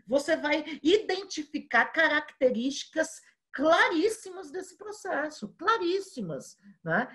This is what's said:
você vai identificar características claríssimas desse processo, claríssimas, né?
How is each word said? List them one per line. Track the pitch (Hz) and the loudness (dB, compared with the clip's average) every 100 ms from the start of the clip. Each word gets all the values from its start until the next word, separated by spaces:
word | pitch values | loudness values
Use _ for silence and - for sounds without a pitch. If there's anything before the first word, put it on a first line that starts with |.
| - | 0
você | 269 294 320 | 0 2 0
vai | 285 302 302 294 | 0 -2 -2 -2
identificar | 302 415 - 370 392 - 294 294 - 233 254 | 2 2 2 -4 -4 -10 -8 -8 0 2 2
características | 311 320 302 294 - 254 214 254 277 - 311 311 - - _ _ | 2 2 2 -2 2 2 2 -2 -4 -6 -4 -4 -6 -20 _ _
claríssimas | - 302 349 480 339 403 440 381 359 311 | 0 4 6 4 4 2 0 -8 -14 -10
desse | 294 - - | -10 -12 -14
processo, | 415 403 381 302 302 294 214 - | -14 -12 -6 -4 -4 -8 -12 -4
claríssimas, | 349 453 349 392 381 254 180 135 - - 202 - | 0 0 0 -2 -4 -8 -8 -8 -10 -20 -20 -12
né? | 165 170 247 | -2 -2 -2